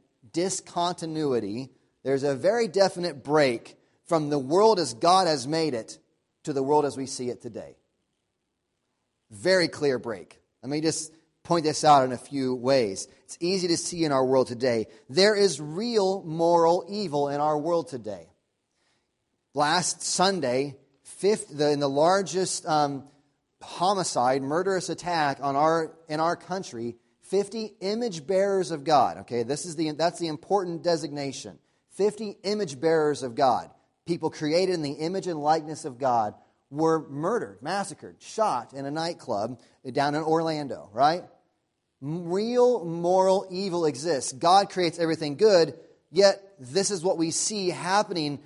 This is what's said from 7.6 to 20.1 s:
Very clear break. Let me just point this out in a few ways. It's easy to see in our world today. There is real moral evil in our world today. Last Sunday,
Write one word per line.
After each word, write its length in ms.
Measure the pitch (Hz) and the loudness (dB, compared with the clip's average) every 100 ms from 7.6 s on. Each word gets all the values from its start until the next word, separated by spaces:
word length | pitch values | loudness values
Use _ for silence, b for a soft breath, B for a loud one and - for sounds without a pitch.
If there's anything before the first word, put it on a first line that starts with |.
| 71 62 _ _ _ _ _ _ _ _ _ _ _ _ _ _ _ | -14 -18 _ _ _ _ _ _ _ _ _ _ _ _ _ _ _
Very 360 | 104 147 190 165 | -6 2 2 2
clear 300 | - 147 123 | 0 0 0
break. 440 | 117 98 78 - _ _ | -4 -10 -12 -20 _ _
Let 80 | 123 | -8
me 120 | 147 | -2
just 320 | 156 147 - b b _ | -2 -2 -6 b b _
point 200 | - 170 | -2 0
this 200 | 151 143 | 0 2
out 200 | 156 143 | 6 6
in 80 | 131 | 6
a 60 | 120 | -2
few 360 | - 139 131 | -8 -4 -2
ways. 540 | 127 120 135 107 92 - b | -2 2 2 2 -2 -10 b
It's 140 | b - | b -6
easy 300 | 170 190 175 | -4 -2 0
to 80 | 165 | -2
see 260 | - 175 | -4 -4
in 80 | 160 | 0
our 140 | 135 131 | 2 2
world 220 | 131 120 | 2 2
today. 400 | 120 127 117 107 B B | 0 -2 0 -2 B B
There 260 | 139 202 202 | 2 4 4
is 260 | 196 143 | 2 0
real 600 | 151 165 240 226 190 196 | -8 -6 -2 0 0 0
moral 640 | 175 160 170 170 165 180 - | -4 0 4 6 6 2 -2
evil 400 | 208 185 147 143 | -6 -4 -2 0
in 100 | 143 | 0
our 180 | 151 151 | 0 0
world 300 | 151 170 - | 0 -2 -2
today. 400 | 127 107 92 80 _ _ _ _ _ _ _ _ _ _ _ _ | -8 -10 -12 -14 _ _ _ _ _ _ _ _ _ _ _ _
Last 480 | 135 147 175 - - | -2 0 2 -2 -4
Sunday, 760 | - | -4